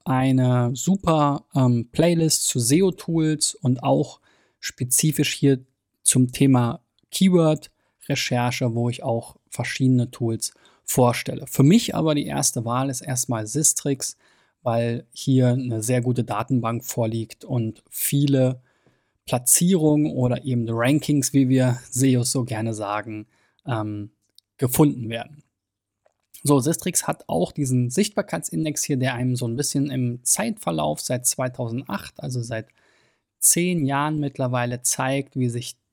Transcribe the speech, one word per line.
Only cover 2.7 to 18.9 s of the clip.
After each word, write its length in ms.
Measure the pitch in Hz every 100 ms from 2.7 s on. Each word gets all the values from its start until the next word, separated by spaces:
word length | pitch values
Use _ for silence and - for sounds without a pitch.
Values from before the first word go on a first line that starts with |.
| 151 190 175 - 165 156 151 -
und 300 | - 131 127
auch 360 | 143 139 143 - _ _ _ _
spezifisch 760 | - - 123 - 156 147 147 -
hier 280 | 139 135 - _ _ _
zum 300 | - 127 127
Thema 480 | - 139 127 120 - _ _ _
Keyword-Recherche, 1600 | - 190 180 160 156 - _ _ _ - 139 - 123 120 120 127
wo 160 | 113 120
ich 140 | 117
auch 320 | 135 117 - - -
verschiedene 640 | - 123 - 131 127 123
Tools 460 | - 117 113 - _ _ _
vorstelle. 640 | - - 120 117 - - -
Für 160 | -
mich 320 | 139 226 -
aber 220 | 170 160 147
die 100 | 131
erste 400 | 143 135 131 117
Wahl 240 | 123 139
ist 120 | 131
erstmal 440 | - 123 - 117 107
Sistrix, 720 | 143 151 - 143 139 - - _ _ _ _
weil 420 | 123 117 117 117 -
hier 380 | - - 127 123
eine 340 | 127 127 110
sehr 180 | 110 123
gute 220 | 123 123
Datenbank 600 | 110 104 117 127 113 117
vorliegt 640 | - - 113 113 110 - -
und 380 | 127 113 - _
viele 720 | - - 143 143 135 127 127 _ _ _